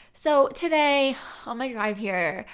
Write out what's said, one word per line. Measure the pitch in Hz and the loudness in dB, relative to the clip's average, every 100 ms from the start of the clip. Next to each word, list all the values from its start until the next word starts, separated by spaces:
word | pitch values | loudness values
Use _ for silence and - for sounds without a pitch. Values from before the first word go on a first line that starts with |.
| - | -20
So | - 311 285 269 | -4 2 4 4
today, | - 339 311 294 277 269 247 - - - | 2 0 2 4 4 2 -2 -10 -14 -10
on | 233 | -6
my | 262 | -6
drive | 226 214 202 | -4 -4 -4
here, | 208 180 165 139 - | -4 -2 -2 -2 -10